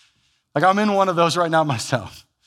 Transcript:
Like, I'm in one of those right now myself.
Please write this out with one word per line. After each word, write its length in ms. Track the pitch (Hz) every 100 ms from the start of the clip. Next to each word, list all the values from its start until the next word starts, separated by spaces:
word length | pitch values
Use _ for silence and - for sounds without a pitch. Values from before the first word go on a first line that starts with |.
| _ _ _ _ _ 147
Like, 80 |
I'm 160 | 180 196
in 140 | 214
one 160 | 196 190
of 60 | 170
those 220 | 170 165
right 140 | 170
now 120 | 160
myself. 640 | 151 117 - 123 92 - _ _